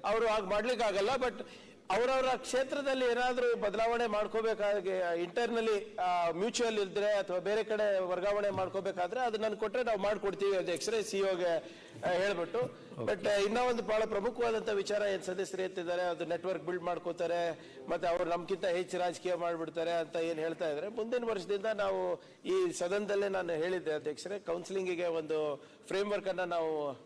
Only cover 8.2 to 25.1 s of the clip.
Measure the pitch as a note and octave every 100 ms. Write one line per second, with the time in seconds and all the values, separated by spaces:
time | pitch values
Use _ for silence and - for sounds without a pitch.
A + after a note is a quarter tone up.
8.2 | G3 G#3 G3+ F#3+ F#3 F#3+ G3 F3+ F3 A3+
9.2 | B3 G#3+ A3 G#3 G#3+ B3 A#3+ G#3 G3+ G#3+
10.2 | G3+ F3+ G3 F#3+ E3+ E3+ - A3 G3 G3
11.2 | F#3+ F3+ F3 D#3+ - - - - F3+ F3
12.2 | G3 F3+ E3+ A3+ B3+ - - - A#2 G#3
13.2 | G#3 G3+ G3+ A3+ B3 A#3 G3 G#3+ A3 G3+
14.2 | A3 A#3 A#3+ A3 A3+ G3+ G3 G#3 G#3 F#3+
15.2 | D#3+ F3+ F#3 F#3 F#3 F#3+ E3+ F3 F3+ E3
16.2 | D#3+ E3+ F3+ F3 D3+ F3 F3 E3+ F3 E3+
17.2 | E3+ F3 E3+ D#3 - - - E3+ F3 E3+
18.2 | E3+ E3+ E3 F#3 G3 F3 F3+ F3+ F3 E3
19.2 | F#3 F3 E3+ E3+ D#3+ D#3+ E3 E3+ D#3 E3+
20.2 | E3 D#3+ D#3+ D#3+ E3 D3 F#3+ A#3 A3+ B3
21.2 | A#3 G3+ E3+ G3+ G#3+ G#3 G3 F#3+ F#3 E3+
22.2 | - - - F#3+ F3+ - F3 G3+ G#3 G3+
23.2 | G3+ F#3+ F3 D#3+ F3 F#3 D#3 D3+ C#3+ C#3+
24.2 | F3+ G3+ - E3+ F3 F#3+ F#3 E3+ F3